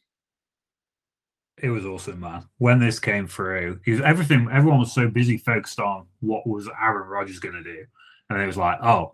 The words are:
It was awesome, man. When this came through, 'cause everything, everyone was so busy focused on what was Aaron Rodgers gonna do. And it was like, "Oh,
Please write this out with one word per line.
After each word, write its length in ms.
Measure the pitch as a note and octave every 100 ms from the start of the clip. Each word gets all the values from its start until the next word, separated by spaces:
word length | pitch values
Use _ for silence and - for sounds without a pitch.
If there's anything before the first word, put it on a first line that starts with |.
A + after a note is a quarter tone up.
| _ _ _ _ _ _ _ _ _ _ _ _ _ _ _ _
It 60 | C3+
was 160 | A2+
awesome, 360 | F#2+ F#2 - F2+
man. 280 | F2 F2 - -
When 220 | B2 B2
this 180 | A#2 -
came 300 | - G2+ F#2
through, 500 | - F#2+ F#2 F2 F#2
'cause 160 | - A2+
everything, 480 | D3 E3 D3+ C3+ A#2
everyone 300 | C3+ D3+ C#3
was 120 | A#2+
so 160 | - A#2+
busy 280 | A#2 B2 A2
focused 440 | - A2 - -
on 260 | G2+ G2 F#2 _
what 260 | A2 A2 A#2
was 220 | G#2 G#2 -
Aaron 280 | A2 G#2 F#2+
Rodgers 300 | G2+ G2 F2+
gonna 240 | F#2 F2
do. 220 | E2+ E2 D#2 _ - _ -
And 100 | G2+
it 60 | G2
was 100 | F#2
like, 220 | F2 -
"Oh, 300 | A#2 G#2 E2